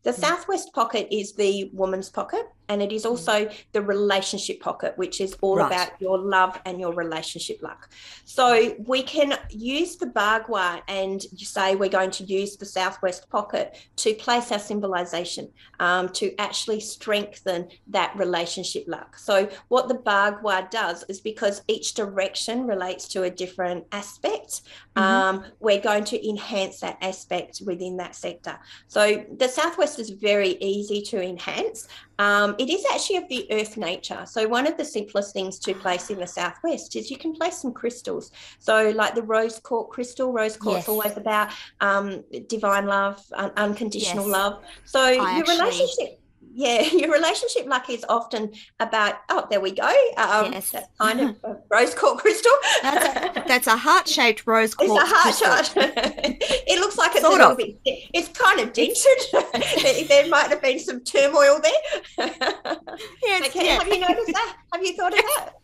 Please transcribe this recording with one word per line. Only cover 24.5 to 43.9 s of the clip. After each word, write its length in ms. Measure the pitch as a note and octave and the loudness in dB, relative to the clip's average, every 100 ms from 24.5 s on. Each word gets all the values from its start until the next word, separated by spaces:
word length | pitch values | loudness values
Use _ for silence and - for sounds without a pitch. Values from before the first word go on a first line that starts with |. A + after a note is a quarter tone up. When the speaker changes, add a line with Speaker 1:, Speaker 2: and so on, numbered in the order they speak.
| - - - - F#3+ | -14 -14 -20 -6 0
Speaker 2:
Mm-hmm. 60 | F#3+ F#3+ F#3+ F#3+ | 2 4 2 -2
Speaker 1:
um, 60 | - _ | -8 _
we're 200 | G#3+ G3+ | 0 2
going 240 | G#3+ G#3 | 2 0
to 240 | G#3 A3+ A3 | -2 -4 -4
enhance 520 | G#3 - G#3 F#3+ - | -8 -6 -6 -6 -8
that 180 | F#3 - | -12 -8
aspect 600 | F#3+ F#3 - F3+ - - | -8 -8 -6 -6 -6 -10
within 320 | G3 F3 F#3 F#3 | -8 -6 -6 -8
that 160 | F3 | -10
sector. 440 | - F3+ F3 - - - - _ | -10 -12 -10 -14 -16 -18 -20 _
So 360 | G#3+ G#3 G#3+ - - | 2 2 2 -4 -2
the 100 | B3+ | -2
southwest 500 | B3+ G#3+ E4+ D#4 - | 0 -2 0 -2 -2
is 120 | G#3+ | -12
very 400 | G3 G#3 G#3 G3 F3+ | -4 0 2 2 -2
easy 400 | G3 G3+ G#3 G#3 | -4 -4 -4 -6
to 180 | G3+ G#3 | -4 -6
enhance. 640 | F3+ F3+ - G3+ A4+ - - - - - | -6 -6 -8 -4 -6 -8 -18 -20 -16 0
Um, 360 | G#3 G3+ G#3 G#3 | 2 4 2 0
it 100 | B3+ | -2
is 160 | F#4+ C#5 | 0 0
actually 240 | - - F#4 | -2 -2 -4
of 120 | - | -4
the 180 | B3 - | -10 -4
earth 240 | G#3+ G#3+ A3 | -4 -4 -6
nature. 480 | E3+ F#3 - - F3+ | -6 -6 -10 -12 -8
So 200 | A3+ A3 | -2 0
one 180 | A#3+ C#4+ | 2 0
of 100 | E4 | -2
the 80 | |
simplest 480 | D4 G#3 G#3 G3+ G3+ | -6 -6 -4 -4 -4
things 260 | - F#3+ F#3 | -6 -8 -8
to 140 | - | -8
place 360 | F#3+ F#3 F3+ - | -4 -2 -4 -4
in 80 | G3 | -8
the 80 | F3 | -8
southwest 680 | - F3 - E4 C#4+ - A3+ | -6 -6 -4 -6 -6 -8 -10
is 140 | A3 | -10
you 60 | C4+ | -8
can 160 | E4 | -8
place 240 | D#4 E4 F4 | -4 -6 -4
some 100 | C4+ | -10
crystals. 580 | - A#3 - - F3 - - - - | -6 -8 -8 -10 -10 -10 -20 -20 -8
So 320 | - A3 G#3+ | 0 2 2
like 240 | A3 G#3 | 2 0
the 80 | A#3 | 0
rose 360 | A3 A3 A3+ A#3 | 0 0 0 -6
quartz 340 | - A#3 - | -6 -6 -6
crystal, 380 | - B3 - B3+ | -10 -10 -4 -2
rose 240 | A#3+ G#3+ A3 | 0 -2 -2
quartz 240 | G#3+ F#3 | -2 -2
Speaker 2:
Yes. 80 | E3+ | -2
Speaker 1:
always 280 | G#3+ G#3 G#3 | -2 -2 -4
about, 320 | G#3+ G#3+ G#3 - - _ | 0 0 0 -6 -18 _
um, 420 | G3+ G3 G3+ F#3+ - B2 - | 0 2 -2 -8 -10 -14 -8
divine 380 | A3 G#3 G3 G3+ | -2 0 0 0
love, 360 | G3 G3 G3+ _ | 0 0 -4 _
un-, 180 | - G3 - | -8 -6 -2
unconditional 720 | G#3 G#3 A3+ | -2 -2 -6